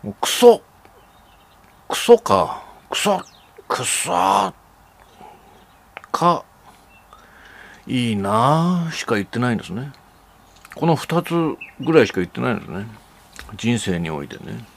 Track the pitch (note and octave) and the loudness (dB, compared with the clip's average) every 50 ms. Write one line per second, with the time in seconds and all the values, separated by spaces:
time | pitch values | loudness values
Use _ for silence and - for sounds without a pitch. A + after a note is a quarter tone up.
0 | - G#3 - _ - - - - B3 A#3+ A3 - - _ _ - _ - _ - | -12 -12 -8 _ -6 -4 0 6 6 6 6 6 0 _ _ -20 _ -20 _ -20
1 | - _ _ - - _ - _ - _ _ _ - - _ _ - _ - - | -20 _ _ -20 -20 _ -20 _ -20 _ _ _ -20 -20 _ _ -8 _ -6 -4
2 | - - A#3+ A3+ - - G2+ F#2+ E2 - - - - - - - - - - - | 6 6 6 6 6 2 2 2 2 0 -4 -12 -14 -20 -20 -20 -14 -8 -6 -4
3 | - G#3 G3+ - - - - - - - _ - - _ - - B2 - - - | 0 0 0 -2 -4 -10 -20 -20 -20 -20 _ -20 -8 _ -6 -4 -4 -4 -4 -4
4 | - D#3+ F3+ F3 F3+ F#3+ G3 G3+ G3 F#3 - - - _ - _ - _ _ _ | -4 -2 0 0 2 2 2 2 2 0 -4 -10 -20 _ -20 _ -20 _ _ _
5 | - - - - - - - - - - - - - _ - - _ - _ - | -20 -20 -20 -20 -20 -20 -20 -20 -20 -20 -20 -20 -20 _ -20 -20 _ -20 _ -20
6 | - - - - E3 F3 E3+ C3 - _ _ - _ - - - - _ - - | -14 -8 -4 0 0 0 0 0 -4 _ _ -20 _ -20 -20 -20 -20 _ -20 -20
7 | _ _ - - - - - - - - - - - - - - - - B2 B2+ | _ _ -20 -20 -20 -20 -20 -20 -20 -20 -20 -20 -20 -20 -20 -20 -10 -4 -2 -2
8 | A#2+ A#2 A2 G2+ G2 G2+ G#2 A2+ C#3 C3+ D3+ D#3+ E3 F3 F3+ F3 E3+ E3 - - | 0 0 -2 -2 -2 0 2 4 4 4 4 4 2 2 0 0 -2 -4 -6 -8
9 | - - A#2 G#2 G2 - - A#2 B2 B2 A#2 G2+ - - F2+ A2 C3+ D3 C3 - | -4 -2 -2 -2 -2 -4 -4 -2 0 0 0 -2 -4 -8 -10 -10 -10 -12 -14 -18
10 | - - _ - - _ - - - - - - - - - - D3+ E3+ D#3+ - | -20 -20 _ -20 -20 _ -20 -20 -20 -20 -20 -20 -20 -18 -8 -2 0 0 0 0
11 | - - E3 E3+ F3 - E3+ E3+ E3 D#3 - - - - - - - C#3 D#3+ D#3+ | -2 -2 -2 -2 -2 0 -2 0 0 -2 -4 -8 -12 -20 -16 -8 -4 4 6 6
12 | A#2 G2 - F#2 F2+ F2 - A#2+ A#2+ B2+ A#2 - - - - F#2+ G#2 A2+ G#2+ - | 6 6 2 -4 -4 -4 -6 -6 -4 -4 -4 -4 -6 -10 -12 -10 -10 -12 -14 -20
13 | - - - - - - - - - - G#2+ G2 - A#2 A#2+ A2+ - - F2+ E2+ | -20 -20 -20 -20 -20 -20 -20 -20 -18 -18 -14 -6 -2 -2 -2 -2 -2 -2 -2 -2
14 | E2+ D#2+ D#2 D2 C#2+ - - - - - - A#2 A2+ - - | -2 -4 -6 -8 -8 -10 -14 -16 -12 -12 -12 -12 -14 -18 -20